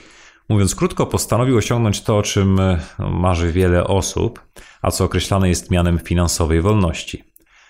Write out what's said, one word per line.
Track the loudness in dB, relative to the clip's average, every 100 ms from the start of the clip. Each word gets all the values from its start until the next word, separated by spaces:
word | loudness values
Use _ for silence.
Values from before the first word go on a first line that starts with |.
| -20 -20 -20 _ -2
Mówiąc | 0 0
krótko, | 0 -2 -2 -2
postanowił | -2 -2 0 2 2
osiągnąć | 0 0 0 0
to, | 0 0
o |
czym, | 0 0 2 2 2 0 -4 -8
no, | -4
marzy | 0 0 0 0
wiele | 2 2 2
osób, | 0 0 -2 -4 -4 -6 -20 -20 -20 -6
a | -4
co | -2
określane | -2 -2 -2 0 0
jest | 0 0
mianem | 0 2 0
finansowej | 0 0 0 0 0 2
wolności. | 2 2 0 -2 -10 -14 -16 _ _ _